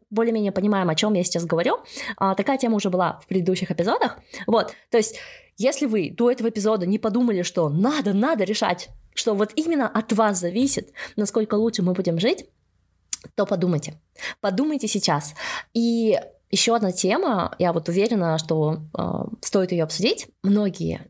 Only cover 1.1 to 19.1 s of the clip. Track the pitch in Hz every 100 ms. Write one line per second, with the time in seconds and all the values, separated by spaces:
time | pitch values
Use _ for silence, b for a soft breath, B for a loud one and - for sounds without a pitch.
1.1 | 196 180 170 170 165 208 440 B B B
2.1 | 208 196 190 202 262 233 214 196 185 170
3.1 | - - 190 175 180 185 170 180 466 269
4.1 | - B B B 220 - B B 233 214
5.1 | - B B B - 220 - 277 214 156
6.1 | - 240 247 226 220 208 214 175 220 220
7.1 | 220 240 190 175 - 156 151 226 302 190
8.1 | 202 262 269 185 220 196 - - - -
9.1 | - 226 202 214 - 320 311 233 214 220
10.1 | 214 214 185 175 196 269 - - B B
11.1 | - 202 233 220 208 226 226 180 180 180
12.1 | 165 220 381 - _ _ _ _ _ -
13.1 | - - - 196 185 180 156 - - _
14.1 | - B B 202 190 302 294 208 202 190
15.1 | 147 - - B B B 233 233 233 220
16.1 | 185 - - - 196 - 226 196 180 185
17.1 | 254 370 202 - - 175 170 160 175 220
18.1 | 220 170 147 - 160 151 160 156 - -